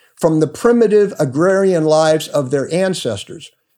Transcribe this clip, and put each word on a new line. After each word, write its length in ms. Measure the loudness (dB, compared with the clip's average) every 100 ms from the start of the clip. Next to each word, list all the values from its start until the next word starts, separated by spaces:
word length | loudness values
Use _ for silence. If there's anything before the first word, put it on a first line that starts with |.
| _ _
from 240 | 0 2
the 60 | 0
primitive 680 | 0 0 2 4 4 2 0
agrarian 680 | -4 0 0 2 2 2
lives 440 | 2 2 2 0 -2
of 220 | -4 -2
their 220 | -4 -2
ancestors, 760 | -2 -2 -4 -6 -8 -10 -18 -20 _ _